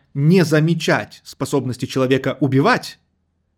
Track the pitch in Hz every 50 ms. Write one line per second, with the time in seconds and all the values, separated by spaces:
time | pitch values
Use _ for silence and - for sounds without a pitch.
0 | _ _ _ 139 139 156 175 196 175 - 156 156 151 160 170 165 151 - 165 120
1 | 107 - - - _ - - - 139 - - 143 - 127 120 - - 127 - 135
2 | 131 127 135 127 131 135 123 - 151 135 123 131 147 214 254 - - - - -
3 | _ _ _ _ _ _ _ _ _ _ _